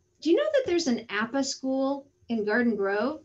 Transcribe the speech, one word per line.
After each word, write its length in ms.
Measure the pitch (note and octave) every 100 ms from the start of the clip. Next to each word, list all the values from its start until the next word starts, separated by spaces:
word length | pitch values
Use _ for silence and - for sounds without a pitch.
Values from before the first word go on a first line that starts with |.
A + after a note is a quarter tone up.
| _ _
Do 80 | D4+
you 60 | G#4
know 140 | D#5
that 100 | C#5+ B4+
there's 220 | F4 C#4
an 180 | A#3 -
appa 340 | G3+ A3+ C#4
school 640 | C4+ - C4 C4 C4+ C#4 - _ -
in 160 | A3+ G3+
Garden 300 | A#3 A#3+ G3
Grove? 460 | G3 G3+ B3 D#4